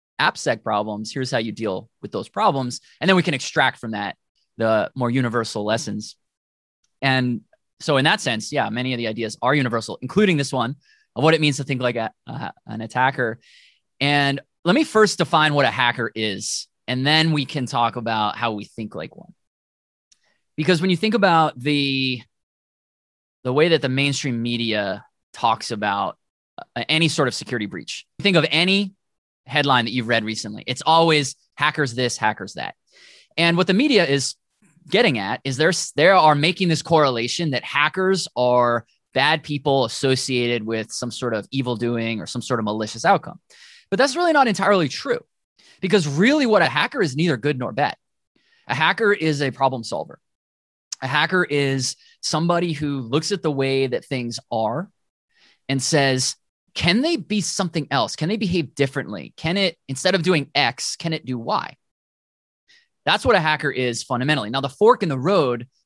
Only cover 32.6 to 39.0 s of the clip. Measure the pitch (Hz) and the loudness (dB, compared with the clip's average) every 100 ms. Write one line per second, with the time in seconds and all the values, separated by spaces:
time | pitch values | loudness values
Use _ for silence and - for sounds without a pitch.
32.6 | 53 - _ _ - - _ - 170 170 | -12 -12 _ _ -20 -20 _ 0 2 4
33.6 | 180 190 294 226 156 139 131 - _ _ | 2 2 4 4 4 0 -2 -8 _ _
34.6 | _ _ - 185 233 117 98 123 139 123 | _ _ -2 2 2 2 -2 -4 -4 0
35.6 | 160 175 - - 170 190 160 147 156 180 | 0 0 -4 2 6 6 6 6 2 0
36.6 | 180 160 - 165 143 120 117 - 170 127 | 0 0 2 4 4 0 -4 -4 -2 -4
37.6 | - 143 151 190 185 190 - - 123 123 | -2 0 0 0 0 0 -2 0 2 4
38.6 | 120 120 - _ | 4 0 -4 _